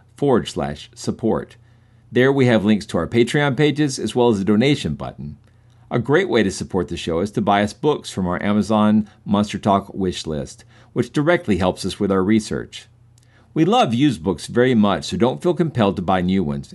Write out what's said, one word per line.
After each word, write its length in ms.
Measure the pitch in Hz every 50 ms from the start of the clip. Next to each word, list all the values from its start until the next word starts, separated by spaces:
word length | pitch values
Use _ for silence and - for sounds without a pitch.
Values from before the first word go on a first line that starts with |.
| _ _ _
forward 320 | - 143 143 127 107 85 -
slash 420 | - 85 73 69 73 - - - -
support. 640 | - - - - - - 110 95 71 - - - - _ _ _ _ _ _ _ _ _ - -
There 180 | 120 127 131
we 140 | 139 139 131
have 180 | 123 117 107 92
links 220 | 104 110 98 -
to 120 | - - 90
our 80 | 82
Patreon 520 | 76 - 120 117 - - 151 147 143 127 127
pages 420 | 151 151 139 143 151 147 131 -
as 160 | - 107 -
well 140 | 127 120 120
as 100 | 113 98
a 60 | 98
donation 500 | 95 107 104 120 143 147 - - 85 73
button. 420 | 69 67 64 - - 67 73 76 - _ _ _ _ _ _ _ _ - -
A 80 | - 123
great 300 | 110 127 143 170 196 180
way 140 | - 117 104
to 60 | 95
support 380 | 87 - - - - 95 87 -
the 80 | 85
show 240 | 78 - 87 82 82
is 100 | 98 107
to 100 | - -
buy 200 | 104 104 101 101
us 120 | 104 104 -
books 360 | - - 151 147 - - -
from 160 | - 101 92
our 160 | 90 90 -
Amazon 680 | - 101 104 107 101 104 110 107 107 107 107 107 107 - - _ -
Monster 340 | - 101 101 104 104 - 98
Talk 340 | - 110 98 98 98 - -
wish 320 | - 95 92 85 - -
list, 380 | 82 78 73 65 64 - - - _ _ - - _ -
which 180 | - - -
directly 460 | - 156 143 156 175 170 175 - 101 85
helps 280 | 95 92 90 - -
us 140 | 95 - -
with 100 | 104 95
our 140 | 98 95 92
research. 640 | 95 110 110 107 - 78 64 57 - - - - _ _ _ _ _ _ _ _ _ _ _ _ _ -
We 120 | 156 160
love 280 | 175 220 254 233 147 110
used 300 | 120 143 147 120 87 80
books 240 | 98 92 - - -
very 280 | 95 113 123 131 131
much, 280 | 110 104 101 92 80 73
so 140 | - 92 87
don't 260 | 104 127 139 147 -
feel 100 | 175 170
compelled 440 | 147 175 160 - 123 107 98 90 98
to 40 |
buy 200 | 87 80 95 92
new 200 | 90 90 95 98
ones. 320 | 90 73 71 69 67 -